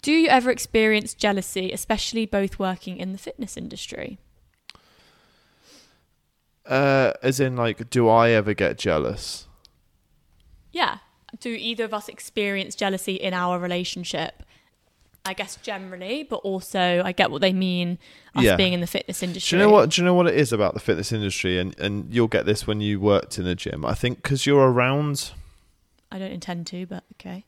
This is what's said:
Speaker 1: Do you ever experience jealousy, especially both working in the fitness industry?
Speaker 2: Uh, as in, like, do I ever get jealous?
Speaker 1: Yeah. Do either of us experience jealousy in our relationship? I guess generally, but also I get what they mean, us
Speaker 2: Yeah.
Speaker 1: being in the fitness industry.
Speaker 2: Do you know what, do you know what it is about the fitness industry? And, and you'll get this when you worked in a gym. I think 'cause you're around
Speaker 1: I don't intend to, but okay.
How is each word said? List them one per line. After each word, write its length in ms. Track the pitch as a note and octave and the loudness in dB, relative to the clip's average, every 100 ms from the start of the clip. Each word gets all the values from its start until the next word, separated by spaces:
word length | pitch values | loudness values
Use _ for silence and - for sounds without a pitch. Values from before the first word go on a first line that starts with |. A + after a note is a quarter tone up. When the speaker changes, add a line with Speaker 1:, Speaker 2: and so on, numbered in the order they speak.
Speaker 1:
Do 100 | - | 2
you 160 | D#4+ D#4+ | 4 6
ever 240 | B3+ B3 | 4 4
experience 600 | B3 - A3+ A3 G#3+ G#3 | -2 0 2 4 2 -2
jealousy, 580 | - G#3+ G3 F#3+ - F#3 | -2 0 0 -4 -6 -6
especially 540 | G3+ - G#3+ - A3+ A3 | -8 -4 -4 -2 -4 -2
both 340 | G3+ G3 - | -2 -2 -2
working 380 | F#3+ F#3 - F3+ | -6 -6 -10 -10
in 160 | F#3 | -10
the 40 | F#3+ | -10
fitness 380 | - - G#3+ - | -12 -12 -12 -10
industry? 640 | - - - - - G3 _ _ _ _ _ - _ _ _ _ _ _ _ _ _ - _ _ _ _ _ _ _ _ - | -12 -12 -14 -12 -12 -14 _ _ _ _ _ -20 _ _ _ _ _ _ _ _ _ -20 _ _ _ _ _ _ _ _ -2
Speaker 2:
Uh, 480 | C3+ C#3 C3+ B2 - | 0 4 4 2 0
as 160 | B2+ C3+ | -2 0
in, 160 | C3 B2 | 0 0
like, 340 | A#2 - A2+ | -2 -2 -2
do 180 | B2+ A#2 | 2 6
I 200 | A2+ A#2 | 6 6
ever 220 | A2+ G#2 | 4 2
get 240 | G2+ F2+ - | 2 0 0
jealous? 720 | G2 D#2 B1 - - - - _ _ _ _ _ _ _ _ _ _ - _ | 0 2 0 -4 -10 -14 -16 _ _ _ _ _ _ _ _ _ _ -20 _
Speaker 1:
Yeah. 260 | E4+ - - _ _ - A3 | -2 -2 -2 _ _ -20 -14
Do 100 | A#3+ | -10
either 340 | A3+ A3+ A3+ A3+ | -8 -6 -6 -6
of 80 | |
us 140 | G#3+ - | -6 -10
experience 680 | - - - G3+ G3 F#3+ - | -16 -10 -4 -2 -2 -6 -4
jealousy 380 | G3 F#3+ - F#3+ | -2 -2 -4 -4
in 180 | G3 | -4
our 260 | F3+ F3+ F3+ | -2 -2 -2
relationship? 840 | F3 F3 F3+ - E3+ D#3+ D#3+ - - _ _ _ _ _ _ _ F#3+ | -2 -4 -4 -8 -8 -6 -6 -10 -20 _ _ _ _ _ _ _ -12
I 80 | |
guess 240 | F#3+ G3 - | -10 -10 -10
generally, 680 | - G3 F#3+ F3+ F#3 C4+ | -10 -10 -10 -14 -8 -8
but 140 | D4+ A#3+ | -6 -8
also 640 | G3 F#3+ - G3 F3+ F3 | -6 -6 -6 0 2 2
I 80 | F3+ | 0
get 180 | F#3 F#3+ | 0 0
what 120 | F3+ | 2
they 120 | F#3+ | 0
mean, 460 | F#3 F#3 F3+ F3 F3+ - - - - | 2 0 -2 -2 -6 -10 -20 -8 2
us 80 | A#3 | 4
Speaker 2:
Yeah. 100 | F#3 | 4
Speaker 1:
being 180 | F#3 | 2
in 60 | F3 | 0
the 60 | E3+ | -2
fitness 340 | - - F3 | -6 -6 -8
industry. 360 | F3+ F3 - F3+ | -6 -6 -2 4
Speaker 2:
Do 40 | |
you 40 | G#3 | 8
know 60 | |
what, 160 | G#3 C3+ | 8 8
do 100 | E3 | 4
you 40 | F3+ | 4
know 80 | |
what 140 | F3+ F3 | 4 4
it 80 | G#2+ | 4
is 160 | C#3 | 2
about 200 | A2+ G2 | 2 0
the 60 | G2+ | 0
fitness 320 | - F2 G2 | 0 0 0
industry? 480 | A2 G2+ - F#2+ F2+ | -2 -2 -2 0 0
And, 180 | F#2 - | -2 -4
and 320 | G2+ G#2 - | -4 -4 -4
you'll 180 | A#2 A2+ | 0 2
get 160 | A2 E2+ | 2 2
this 200 | G#2 - | -2 -2
when 160 | G#2+ | -2
you 180 | G#2 G2+ | -2 0
worked 380 | G2+ G2 - - | 4 4 2 -6
in 80 | F2+ | -4
a 80 | |
gym. 320 | F2 - - B1+ | -4 -4 -6 -4
I 80 | |
think 300 | - B2 A#2+ | -2 -2 -4
'cause 220 | - C#3 - | -4 -2 4
you're 260 | C#3+ C3+ | 6 6
around 600 | B2 B2 C#3 D3 C#3 - - - _ _ _ _ _ _ | 6 2 0 -2 -4 -8 -14 -20 _ _ _ _ _ _
Speaker 1:
I 60 | F#3+ | -12
don't 140 | F#3+ | -10
intend 340 | G3 - F3 E3 | -12 -10 -10 -10
to, 200 | F3+ F3+ | -12 -12
but 160 | F#3 _ - | -14 _ -20
okay. 300 | - F3+ | -16 -16